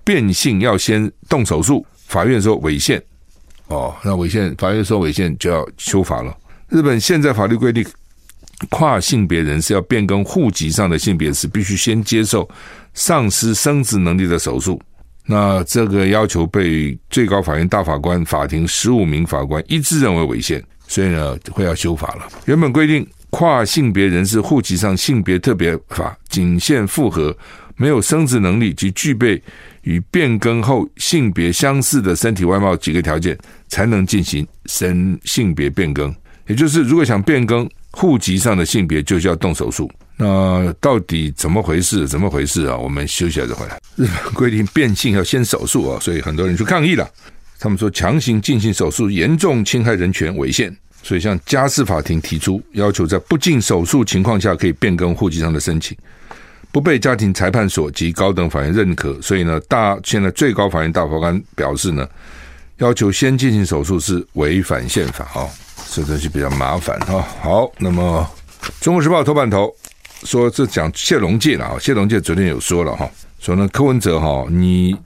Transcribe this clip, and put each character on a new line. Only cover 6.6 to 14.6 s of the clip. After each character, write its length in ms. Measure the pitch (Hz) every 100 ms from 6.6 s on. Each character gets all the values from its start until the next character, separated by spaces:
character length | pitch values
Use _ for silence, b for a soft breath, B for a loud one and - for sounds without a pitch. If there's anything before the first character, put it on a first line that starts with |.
| b
日 100 | 160
本 180 | 143 113
现 220 | - 165
在 140 | 143
法 120 | 107 101
律 80 |
规 160 | 113 123
定， 160 | 113 - - - - - - - - -
跨 280 | - 156 104
性 300 | - 120 87
别 140 | 82
人 180 | 76 76
士 140 | 82
要 60 | 98
变 240 | - 117 95
更 180 | 101
户 260 | 95 185 120
籍 200 | - 80
上 180 | 80 92
的 100 | 80
性 200 | 107 82
别 120 | 78
时， 120 | 71 76
必 160 | 107
须 140 | 95 95
先 260 | 120 110
接 220 | 107 113
受 240 | 110 104 - B B B B
丧 360 | - - 160 107
失 220 | - 113
生 320 | 107 147 147
殖 140 | 120 104
能 180 | 87 92
力 100 | 90
的 120 | 82
手 200 | -
术。 220 | 65